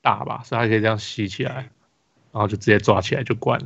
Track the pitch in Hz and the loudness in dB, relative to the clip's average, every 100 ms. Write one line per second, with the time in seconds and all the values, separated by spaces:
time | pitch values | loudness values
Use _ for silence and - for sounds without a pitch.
0 | 131 104 - 113 - 120 117 110 110 110 | 0 0 -2 -8 -4 0 2 4 2 0
1 | - - 101 - 127 131 135 _ _ _ | -4 -6 -6 -4 -6 -6 -12 _ _ _
2 | _ _ _ 110 104 104 - 104 - 98 | _ _ _ -2 -2 0 4 4 4 2
3 | 98 - 120 117 - 120 | 2 -2 -2 -2 0 -2